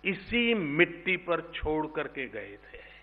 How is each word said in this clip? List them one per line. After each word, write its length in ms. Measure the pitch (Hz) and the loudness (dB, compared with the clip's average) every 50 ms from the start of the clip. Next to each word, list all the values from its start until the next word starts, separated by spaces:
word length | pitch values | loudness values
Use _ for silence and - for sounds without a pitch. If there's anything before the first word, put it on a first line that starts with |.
| - | 0
इसी 480 | 190 190 165 - - 220 240 240 233 233 | -2 -2 -2 -4 0 2 2 4 4 4
मिट्टी 640 | 214 175 143 143 156 175 170 - - - 190 185 | 2 2 0 6 6 6 4 4 -6 -2 0 0
पर 240 | 180 - 175 170 165 | 0 0 0 0 0
छोड़ 460 | 160 - - - - 151 156 156 156 | 0 -6 -8 -4 -2 0 0 0 0
करके 400 | 151 - 160 143 131 - 139 131 | -2 -2 -4 -4 -4 -6 -8 -8
गए 300 | 117 110 110 101 98 101 | -6 -8 -10 -10 -10 -14
थे। 220 | 101 - - - - - - - - | -16 -18 -18 -18 -18 -18 -18 -20 -20